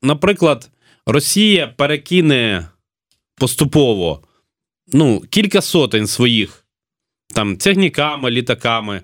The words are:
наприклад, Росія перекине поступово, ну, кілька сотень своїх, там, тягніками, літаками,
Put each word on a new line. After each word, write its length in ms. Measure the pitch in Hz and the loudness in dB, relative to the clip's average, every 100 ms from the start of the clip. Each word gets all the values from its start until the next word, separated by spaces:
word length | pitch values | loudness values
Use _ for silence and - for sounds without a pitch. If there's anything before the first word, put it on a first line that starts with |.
наприклад, 680 | 131 147 185 202 160 123 - _ _ _ - | -2 0 0 2 0 0 -6 _ _ _ -2
Росія 600 | 135 - 196 214 190 135 | -2 0 2 4 2 0
перекине 1000 | - 143 151 - 180 160 131 117 92 82 _ _ _ _ _ _ - | -2 -2 -2 0 2 4 2 0 -2 -6 _ _ _ _ _ _ -4
поступово, 840 | 131 - 143 151 135 104 85 73 _ _ _ _ _ _ - | -4 0 0 2 2 2 -2 -6 _ _ _ _ _ _ -2
ну, 300 | 135 147 104 - | 2 2 0 -2
кілька 320 | 202 208 196 | -2 0 0
сотень 460 | - 180 127 110 107 | 0 0 0 -2 -2
своїх, 580 | - 123 117 95 - _ _ _ _ _ _ - | 0 2 2 -2 -8 _ _ _ _ _ _ -8
там, 240 | - 104 92 | -4 -4 -2
тягніками, 720 | 196 196 185 147 151 143 127 | 0 2 0 0 -4 -2 -4
літаками, 720 | 120 123 120 120 113 107 95 | -2 -2 -4 -2 -4 -4 -10